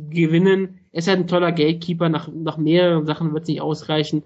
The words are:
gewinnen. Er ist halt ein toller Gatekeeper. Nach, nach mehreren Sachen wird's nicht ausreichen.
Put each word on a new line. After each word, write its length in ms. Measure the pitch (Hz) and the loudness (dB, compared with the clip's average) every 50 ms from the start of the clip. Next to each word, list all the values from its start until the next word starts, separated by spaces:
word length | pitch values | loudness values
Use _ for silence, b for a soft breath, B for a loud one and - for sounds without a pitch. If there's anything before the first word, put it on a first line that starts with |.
| 151 151 | -10 -6
gewinnen. 720 | 156 170 165 156 165 170 190 196 190 190 190 185 - - _ _ - | -2 0 0 2 4 4 4 4 4 4 2 -2 -8 -16 _ _ -10
Er 60 | 170 | -6
ist 100 | 170 196 | 0 0
halt 120 | 190 185 | 0 0
ein 60 | 175 | 0
toller 240 | 175 180 175 175 170 | 0 0 2 2 2
Gatekeeper. 600 | 170 170 151 156 165 165 - - 175 165 170 165 | 2 2 2 2 0 -2 -4 -6 -4 0 0 0
Nach, 180 | 160 147 - 160 | 0 -2 -4 -8
nach 300 | 139 160 165 165 - 160 | -10 -8 -6 -6 -4 -2
mehreren 480 | 151 151 165 175 180 175 170 160 151 | 0 2 4 4 4 4 4 2 0
Sachen 260 | 151 151 - 170 160 151 | -2 -4 -2 -2 -4 -4
wird's 160 | 156 160 - | -4 -4 -4
nicht 140 | 151 127 151 | -4 -4 -2
ausreichen. 600 | 151 151 147 - - 156 156 156 156 - 151 - | -4 -6 -6 -4 -4 -2 -2 -2 0 -2 -4 -6